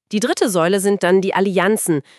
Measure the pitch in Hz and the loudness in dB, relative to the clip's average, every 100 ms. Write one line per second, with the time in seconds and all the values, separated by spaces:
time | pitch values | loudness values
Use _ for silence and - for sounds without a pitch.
0 | _ 208 240 370 320 180 165 202 196 202 | _ -4 -2 -2 0 0 0 0 0 0
1 | 175 190 190 - 196 185 180 214 - 151 | 2 2 2 -2 0 0 0 0 -2 -4
2 | - | -4